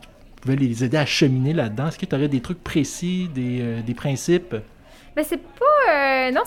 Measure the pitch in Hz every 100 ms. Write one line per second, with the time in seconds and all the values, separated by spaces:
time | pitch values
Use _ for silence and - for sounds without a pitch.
0 | - - - - 127 135 131 117 127 151
1 | 139 - 143 131 131 165 113 107 156 -
2 | 185 135 147 135 - 180 - 160 135 -
3 | 175 185 180 131 123 123 120 117 113 120
4 | 147 131 - 175 175 110 - - - -
5 | - 294 302 359 - - 539 605 466 294
6 | 269 262 254 285